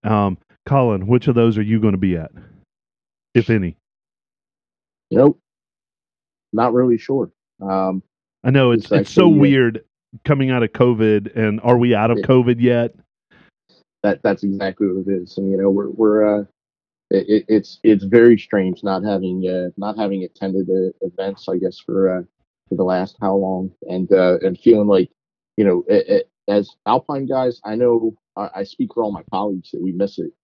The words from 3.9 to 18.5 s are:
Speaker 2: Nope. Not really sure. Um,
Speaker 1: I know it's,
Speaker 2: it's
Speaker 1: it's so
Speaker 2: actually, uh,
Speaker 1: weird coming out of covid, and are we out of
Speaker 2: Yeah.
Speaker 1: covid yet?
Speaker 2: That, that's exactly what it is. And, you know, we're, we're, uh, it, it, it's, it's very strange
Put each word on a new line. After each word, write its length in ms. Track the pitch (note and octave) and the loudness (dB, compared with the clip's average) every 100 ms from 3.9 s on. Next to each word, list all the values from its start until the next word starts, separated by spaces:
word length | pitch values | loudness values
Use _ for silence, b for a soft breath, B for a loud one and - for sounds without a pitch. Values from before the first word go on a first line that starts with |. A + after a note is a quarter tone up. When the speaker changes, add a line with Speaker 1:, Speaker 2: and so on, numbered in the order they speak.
| _ _ _ _ _ _ _ _ _ _ _ _ | _ _ _ _ _ _ _ _ _ _ _ _
Speaker 2:
Nope. 300 | F#2+ C#3 - _ _ _ _ _ _ _ _ _ _ _ | 4 4 2 _ _ _ _ _ _ _ _ _ _ _
Not 200 | G#2+ A#2+ | -2 0
really 240 | A#2+ B2+ A2+ | 2 2 0
sure. 340 | - C3+ F3+ _ _ _ | -2 -4 -4 _ _ _
Um, 420 | G2 F#2+ F#2+ F#2 - _ _ _ | -6 -2 -2 -4 -10 _ _ _
Speaker 1:
I 60 | B2+ | 0
know 220 | C3+ B2+ | 2 4
it's, 140 | A#2 - | 2 0
Speaker 2:
it's 60 | |
Speaker 1:
it's 180 | G2 G2+ | -2 0
so 120 | - F3+ | 4 4
Speaker 2:
actually, 100 | D3+ | 6
uh, 40 | |
Speaker 1:
weird 420 | C#3+ C3+ A#2+ A2+ _ _ _ - - | 4 4 2 -2 _ _ _ -16 -2
coming 240 | C#3+ C3+ | 0 0
out 120 | B2+ | 0
of 80 | A2+ | -2
covid, 640 | - B2 A2+ A2 G#2+ G2+ - | 2 2 4 2 2 -2 -4
and 240 | A2 G#2 | -2 -2
are 140 | A#2+ A#2+ | 2 2
we 160 | B2 A2 | 4 2
out 160 | A2 | 2
of 80 | A2+ | 0
Speaker 2:
Yeah. 60 | G2 | 2
Speaker 1:
covid 340 | B2+ A#2+ A#2+ | 2 4 2
yet? 340 | A#2+ A#2+ A#2 _ _ _ _ b b _ _ _ _ _ | 2 2 -2 _ _ _ _ b b _ _ _ _ _
Speaker 2:
That, 180 | G#2 F#2 | -2 -2
that's 200 | G#2+ G2 | -2 -2
exactly 440 | G2+ G2 G2 F#2+ G2+ | -4 -4 -6 -2 -4
what 200 | F#2 F#2 | -2 -4
it 140 | F#2+ | -6
is. 160 | F2 - | -6 -8
And, 140 | G2 | -4
you 60 | F#2+ | 0
know, 120 | G2 | 0
we're, 200 | G2 G2+ | 0 -4
we're, 500 | - A2 G#2+ G#2+ G#2 | 0 2 2 2 0
uh, 40 | G2+ _ _ _ _ _ _ | -4 _ _ _ _ _ _
it, 180 | G2 G2 | -2 2
it, 160 | G#2+ - | 0 2
it's, 320 | G#2+ - - | 0 0 -2
it's 200 | A2+ G#2 | 2 2
very 340 | F#2+ A#2 A#2+ A2 | 4 6 6 4
strange 440 | - | 2